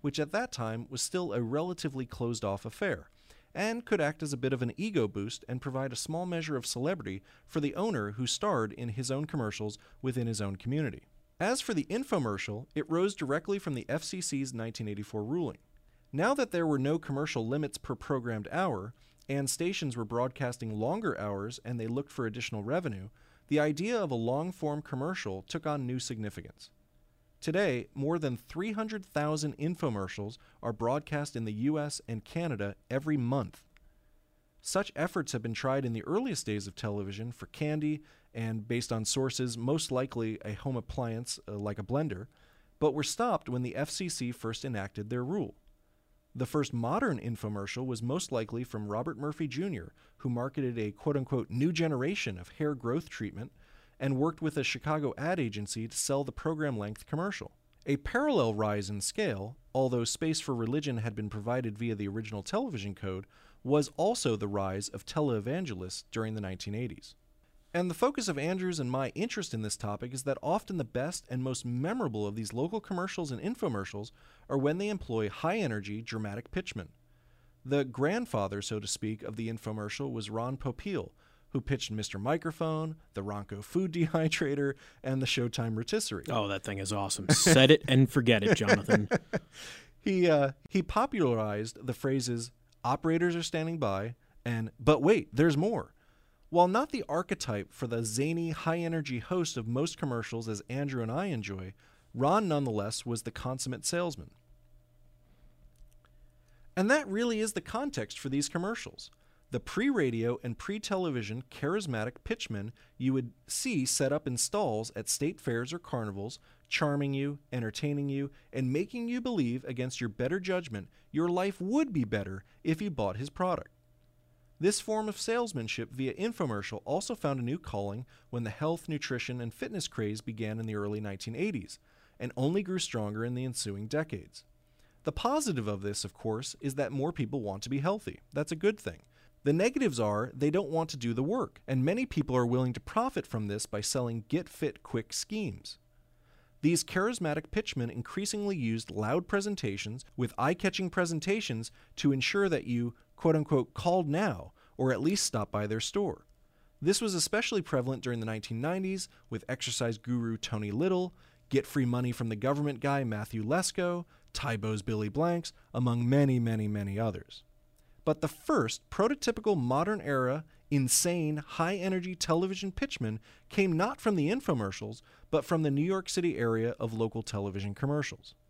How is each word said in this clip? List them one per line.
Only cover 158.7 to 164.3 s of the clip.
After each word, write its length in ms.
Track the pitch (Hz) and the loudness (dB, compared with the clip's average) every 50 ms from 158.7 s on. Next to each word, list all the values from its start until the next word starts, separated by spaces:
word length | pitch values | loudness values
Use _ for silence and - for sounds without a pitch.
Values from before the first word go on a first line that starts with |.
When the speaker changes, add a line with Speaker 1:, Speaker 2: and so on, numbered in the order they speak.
| 180 190 190 190 190 190 - - - - _ - | 0 0 -2 -2 -4 -4 -6 -10 -12 -20 _ -8
Speaker 1:
with 160 | 113 110 - | -8 -8 -4
exercise 500 | - 127 - - - 117 - 127 117 110 | -6 -6 -4 -4 -4 -2 0 0 0 0
guru 380 | 104 - 120 123 123 117 113 113 | -2 -2 -2 -2 0 0 -2 -2
Tony 360 | 110 - - 120 104 107 104 | -4 -4 -4 -2 -2 -2 -2
Little, 420 | 101 120 165 190 185 180 180 175 - - - - - - - | 0 2 2 4 4 2 0 -2 -6 -14 -20 -20 -20 -20 -6
get 180 | - 135 135 - | 2 2 2 2
free 200 | - - 143 131 | 4 2 2 4
money 260 | 123 120 123 123 123 | 4 4 2 2 0
from 160 | 120 - 120 | 0 0 -2
the 80 | 113 110 | -2 -2
government 460 | 107 104 131 143 143 147 147 139 123 | 2 2 2 2 4 2 0 -2 0
guy 240 | 123 139 139 139 135 | 0 2 2 2 2
Matthew 360 | 117 107 104 104 - - 110 | 0 0 -2 -4 -4 -4 -4
Lesko, 640 | 104 113 147 180 180 - - - 180 175 175 175 175 - - - - - | 0 2 2 2 2 0 -2 0 0 0 0 -2 -6 -10 -18 -20 -20 -10